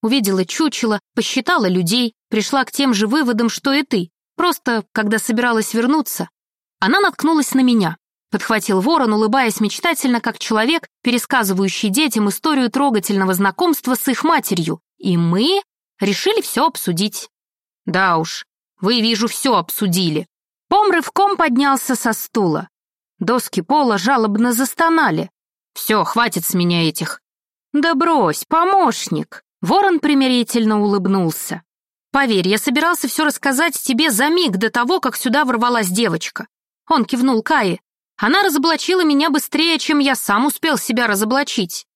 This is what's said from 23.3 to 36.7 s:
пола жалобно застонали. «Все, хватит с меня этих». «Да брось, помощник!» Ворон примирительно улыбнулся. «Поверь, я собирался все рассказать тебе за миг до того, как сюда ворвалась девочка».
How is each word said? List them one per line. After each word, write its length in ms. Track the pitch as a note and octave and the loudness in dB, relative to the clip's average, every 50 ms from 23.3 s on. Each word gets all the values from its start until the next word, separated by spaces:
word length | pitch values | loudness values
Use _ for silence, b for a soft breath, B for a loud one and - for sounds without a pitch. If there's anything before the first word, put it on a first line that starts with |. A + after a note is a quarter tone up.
| A#3+ B3+ - - - - | 0 0 -2 -2 -6 -6
пола 360 | E3+ _ C4+ D4+ C#4+ B3 G#3+ G3 | -2 _ 0 2 2 2 0 0
жалобно 560 | E3+ A3 C#4 B3 A3 G#3+ G3+ G#3+ A#3 B3 A#3+ | 2 2 2 2 2 0 2 0 0 0 0
застонали. 800 | A3+ C4+ B3 - - E4 E4 E4 E4 D4+ A3+ D#3+ D#3 E3 F3+ _ _ _ _ _ _ _ _ _ | 0 -2 -4 0 0 2 2 4 2 2 2 0 -2 -4 -6 _ _ _ _ _ _ _ _ _
«Все, 300 | - - - G#3+ G#3 E3+ | -12 -4 -2 0 0 0
хватит 420 | - - A3+ A#3 A#3 - F#3 E3 | 0 0 -2 -2 0 -2 -4 -6
с 80 | - - | -2 -2
меня 340 | F3+ F3 F3 F3 E3+ E3 D#3+ | 0 0 2 0 2 0 0
этих». 340 | D3+ - E3 - - - _ _ _ _ _ _ _ _ _ _ - | -2 -4 -8 -8 -8 -12 _ _ _ _ _ _ _ _ _ _ -2
«Да 220 | C#4+ C#4+ E4 E4 | 0 0 2 0
брось, 500 | C4 E4 E4+ E4 D4 G#3+ E3 D3+ - - _ | 0 2 2 2 2 2 0 0 -4 -4 _
помощник!» 960 | - D#4+ E4+ F#4 G4 G4 F4+ C4+ A3 - - - - D3+ D3+ _ - - _ _ _ _ - | 0 2 2 4 4 4 2 2 0 -2 -4 -6 -4 -6 -6 _ -14 -20 _ _ _ _ -2
Ворон 340 | E3+ C4+ F#4+ G#4 G4 F4+ D4+ | 0 2 4 4 4 2 2
примирительно 800 | - D4+ D4 C4+ C4+ B3+ B3+ B3 A#3 - - A#3+ A3+ G#3+ G#3+ G#3 | 2 2 2 2 2 2 2 0 0 0 0 0 0 2 2 2
улыбнулся. 840 | G#3 G#3 G3 G3+ F3+ F#3+ F#3+ G3 F3+ E3 D#3 - - - - E3+ _ _ _ _ _ _ _ _ _ _ | 2 2 0 0 0 0 0 2 0 0 -2 -4 -8 -10 -12 -12 _ _ _ _ _ _ _ _ _ _
«Поверь, 360 | - C4+ C#4 B3 A3 F#3+ F3 F3+ | -2 0 0 2 2 2 2 2
я 120 | G3+ G#3+ | 0 0
собирался 480 | - - B3 C#4 D#4+ E4+ F4 - - C4+ | 0 0 0 0 2 0 0 0 -2 -6
все 180 | - - D#4 | -2 0 0
рассказать 560 | D4+ - - - C#4 C4+ B3 D#4+ E4+ C4+ - | 0 0 0 -2 -2 0 2 0 0 -2 -4
тебе 300 | - - C4+ A3+ D#4 D#4+ | -4 -2 0 0 2 0
за 180 | A#3+ G3 C4 D4 | 2 2 2 2
миг 280 | E4 F4+ F4+ C#4+ F3+ F#3+ | 2 2 0 0 0 0
до 120 | G3+ A3 | -2 -2
того, 300 | - A#3+ A#3+ A#3+ C#4+ - | 0 -2 0 0 0 0
как 160 | - C4 A#3 | 0 -2 -4
сюда 280 | - - B3+ A3 C#4+ D4+ | -2 -4 0 2 2 2
ворвалась 460 | B3+ B3+ A#3 A3+ B3 B3 A#3 G#3+ F3+ | 2 0 0 0 0 2 0 0 0
девочка». 580 | F3+ G3 A#3 G#3 E3 D#3+ - - - - - - _ _ _ _ | 0 0 0 0 0 -2 -6 -8 -12 -12 -14 -16 _ _ _ _